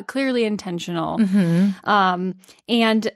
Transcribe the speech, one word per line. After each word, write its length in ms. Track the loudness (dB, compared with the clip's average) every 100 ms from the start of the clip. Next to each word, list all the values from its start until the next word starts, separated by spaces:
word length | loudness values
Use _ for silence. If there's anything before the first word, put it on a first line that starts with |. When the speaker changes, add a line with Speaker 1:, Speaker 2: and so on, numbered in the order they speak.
| -6
Speaker 1:
clearly 380 | -4 -2 -2
intentional." 720 | -2 -4 -6 -8 -6 -6 -4 0
Speaker 2:
Mm-hmm. 720 | 2 2 4 4 2 0 0
Speaker 1:
Um, 460 | 2 2 0 -4 -8 -14 -14 -2
and 420 | 0 2 2 -2